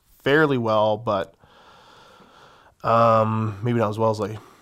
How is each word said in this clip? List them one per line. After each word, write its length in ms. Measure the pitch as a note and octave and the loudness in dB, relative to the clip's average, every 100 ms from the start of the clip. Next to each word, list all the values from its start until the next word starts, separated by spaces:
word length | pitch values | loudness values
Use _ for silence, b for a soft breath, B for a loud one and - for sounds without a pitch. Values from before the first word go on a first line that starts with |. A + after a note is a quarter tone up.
| _ _ | _ _
fairly 340 | C3+ D3+ D3+ C3 | 0 2 2 0
well, 380 | A2+ G#2+ G#2+ G#2+ | 0 0 0 -2
but, 400 | A2+ G2+ - _ b b b b b b b b b b b b b _ | -4 -4 -6 _ b b b b b b b b b b b b b _
um, 760 | - A#2 A#2 A2+ A2 A2 A2 G2 | 0 2 4 4 2 0 -4 -4
maybe 180 | A#2+ A#2 | -2 0
not 100 | G#2 | -2
as 100 | G#2+ | 0
well 120 | A2+ | -2
as 100 | G#2+ | -2
I 160 | G#2 G#2+ b b | -6 -10 b b